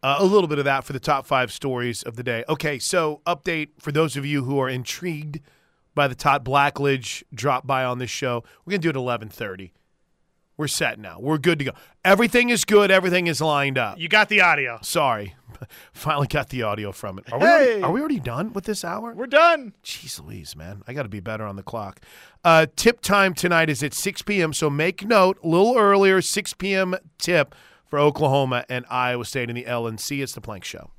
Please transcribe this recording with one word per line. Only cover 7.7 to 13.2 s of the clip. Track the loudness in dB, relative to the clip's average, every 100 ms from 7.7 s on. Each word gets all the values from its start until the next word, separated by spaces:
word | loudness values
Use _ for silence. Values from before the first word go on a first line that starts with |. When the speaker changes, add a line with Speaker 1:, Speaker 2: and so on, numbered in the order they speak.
| -2
Speaker 1:
on | -2 -4
this | -6
show. | -4 -4 -4 -8 _
We're | -6
gonna | -2
do | -2
it |
at | -2
eleven | -4 -4 -6
thirty. | -10 -10 -10 -16 _ _ _ _ _ _ _ _ _
We're | -4
set | -2 -2 -4
now. | -14 -10
We're | -2 0
good | 2 0
to | -2
go. | -8 -18 _
Everything | 4 4 6 4 4
is | 2 6
good. | 6 8
Everything | 4 4 0